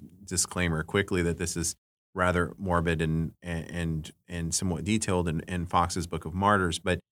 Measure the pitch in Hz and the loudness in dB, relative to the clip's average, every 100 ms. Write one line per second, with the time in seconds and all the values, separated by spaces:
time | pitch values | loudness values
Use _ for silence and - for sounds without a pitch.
0 | 69 - 101 87 - 92 87 80 80 101 | -10 -18 -4 -2 -2 0 2 0 0 0
1 | 95 92 85 82 85 85 82 - _ _ | 2 2 2 0 -2 -2 -4 -6 _ _
2 | _ 92 90 87 85 - 95 87 82 80 | _ 0 2 4 0 -2 0 2 2 2
3 | 80 80 80 - 87 82 - 85 82 80 | 2 0 -2 -6 -6 -6 -6 -4 -2 -4
4 | 76 - - 87 82 - 95 80 85 110 | -6 -16 -10 -6 -4 -2 -2 -2 0 0
5 | 107 90 85 78 - 90 82 90 85 92 | 2 0 0 -2 -4 -6 0 2 2 0
6 | 85 80 82 87 101 104 90 82 95 87 | -4 -6 -6 0 4 4 4 0 0 -2
7 | - | -2